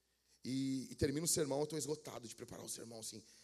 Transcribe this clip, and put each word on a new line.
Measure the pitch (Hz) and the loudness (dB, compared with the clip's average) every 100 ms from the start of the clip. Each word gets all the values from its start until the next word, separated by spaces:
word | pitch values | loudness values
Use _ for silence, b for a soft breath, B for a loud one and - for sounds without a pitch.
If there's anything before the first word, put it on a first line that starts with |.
| b b b b - | b b b b -2
E, | 135 135 135 117 | 0 2 0 -2
e | |
termino | 123 151 139 | 2 4 4
o | 165 | 4
sermão, | - 147 135 | 4 4 4
eu | 151 | 2
tô | 156 | 0
esgotado | 139 151 143 113 117 | -2 -2 -4 -8 -8
de | - | -10
preparar | 120 - | -10 -8
o | - | -6
sermão, | - 113 117 | -6 -8 -8
assim. | 107 110 B B | -8 -10 B B